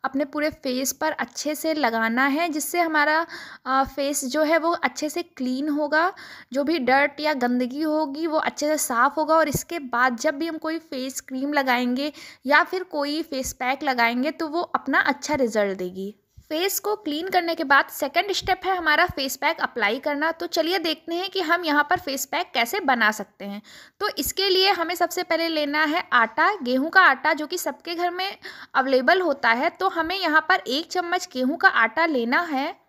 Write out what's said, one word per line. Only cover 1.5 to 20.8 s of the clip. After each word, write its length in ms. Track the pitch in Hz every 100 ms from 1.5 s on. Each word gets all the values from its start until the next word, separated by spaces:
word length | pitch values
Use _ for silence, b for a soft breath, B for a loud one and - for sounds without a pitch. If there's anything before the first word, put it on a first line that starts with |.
| 302
से 180 | 320
लगाना 520 | 320 254 226 226 233 269
है 200 | 277 339
जिससे 320 | 302 - 349
हमारा, 440 | 330 311 294 311 330 B B B 262
अ, 180 | 269 269
फेस 380 | 262 277 285 269
जो 180 | 294
है 140 | 302 330
वो 140 | 320
अच्छे 360 | 349 - 254 302
से 140 | 339
क्लीन 460 | 339 - 254 254 302
होगा, 440 | 294 294 302 349 - B B B
जो 100 | 254
भी 160 | 285 330
डर्ट 400 | 240 269 285 294
या 140 | 302 294
गंदगी 460 | 240 247 247 269
होगी 460 | 311 302 311 277 330
वो 100 | 311
अच्छे 280 | - - 294
से 100 | 311
साफ़ 360 | - 233 262
होगा। 220 | 277 302 320
और 140 | 302
इसके 300 | 254 - 339
बाद 380 | 269 240 254 240
जब 200 | 311 285
भी 100 | 330
हम 100 | 320
कोई 220 | 320 330
फेस 420 | 330 269 262 262
क्रीम 320 | - 262 277
लगाएंगे 580 | 294 262 247 247 254 294 B B B 254
या 180 | 294
फिर 200 | 339 370 370
कोई 300 | 302 285 302
फेस 320 | 320 262 262
पैक 300 | - 254 269
लगाएंगे 480 | 302 254 233 247 277
तो 160 | 311 320
वो 140 | 311
अपना 380 | 339 - - 285
अच्छा 360 | - 269 - 294
रिजल्ट 420 | 247 214 202 190
देगी। 380 | 180 190 196 - _ - _
फेस 300 | 311 381 392
को 160 | 415 415
क्लीन 320 | 330 294 370
करने 240 | 359 339 330
के 80 |
बाद 240 | 285 277 320
सेकंड 420 | - 302 330 403
स्टेप 300 | 359 - 370 370
है 100 | 381
हमारा 280 | 320 302 359
फेस 300 | - 269 -
पैक 220 | 285 330
अप्लाई 380 | - - 208 226
करना। 320 | 302 285 320
तो 160 | 330 339
चलिए 320 | - 320
देखते 340 | 370